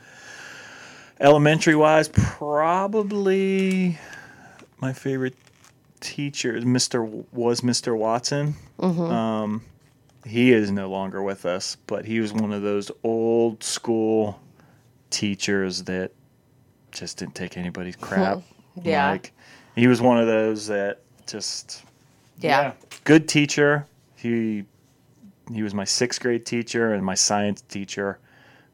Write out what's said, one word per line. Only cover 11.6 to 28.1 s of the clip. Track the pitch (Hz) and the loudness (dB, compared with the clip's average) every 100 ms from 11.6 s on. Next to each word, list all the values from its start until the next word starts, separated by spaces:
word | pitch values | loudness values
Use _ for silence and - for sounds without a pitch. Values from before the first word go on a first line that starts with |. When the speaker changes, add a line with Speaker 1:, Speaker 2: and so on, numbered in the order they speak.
| - - - | -6 -12 -8
Speaker 1:
but | 104 107 | -8 -4
he | 113 | -2
was | 107 | -2
one | 110 104 | -2 -2
of | 101 | -2
those | 104 101 101 - | -2 -2 -4 -6
old | 113 113 113 117 117 110 | -2 0 2 2 2 0
school | - - 117 113 110 110 107 98 - _ - _ _ _ - | -8 -6 -2 0 2 2 0 -4 -20 _ -20 _ _ _ -10
teachers | - 107 98 - 98 95 90 | -4 -4 -4 -2 0 0 -4
that | 92 92 92 _ _ _ _ _ _ _ _ | -6 -6 -6 _ _ _ _ _ _ _ _
just | - 87 - | -16 -14 -12
didn't | 90 - | -12 -10
take | 90 90 | -10 -8
anybody's | 90 92 90 - | -8 -8 -10 -12
crap. | - 95 95 135 - | -4 0 0 -2 -8
Speaker 2:
<laughs> | _ _ 180 | _ _ -8
Yeah. | 170 151 143 | -2 0 0
Speaker 1:
Like, | 185 - _ - - - 117 | -2 -8 _ -20 -20 -8 4
he | 123 | 4
was | 117 | 6
one | 123 117 | 4 4
of | 113 | 4
those | 110 110 107 104 | 2 0 -2 -4
that | 101 101 - _ _ - | -4 -4 -6 _ _ -14
just | 107 - - - - - _ _ _ _ - | -10 -10 -10 -12 -18 -20 _ _ _ _ -6
Speaker 2:
Yeah. | 160 139 | 0 2
Speaker 1:
yeah, | 139 - - - - | 0 -6 -20 -6 6
good | 156 156 | 6 8
teacher. | 151 147 - 143 147 143 _ _ - | 0 2 2 2 2 -4 _ _ -10
He, | 117 117 110 104 98 _ _ _ _ _ - _ - | -2 0 0 -4 -8 _ _ _ _ _ -20 _ -12
he | 110 | -6
was | 107 | -4
my | 101 98 | -4 -4
sixth | - 123 - | -2 -2 -2
grade | 123 120 - | -2 -4 -4
teacher | 120 113 120 113 | -6 -4 -2 0
and | 104 95 | 0 -2
my | 95 | -2
science | - 104 104 101 | 0 0 0 -4
teacher | - 101 95 - 98 | -10 -12 -10 -6 -6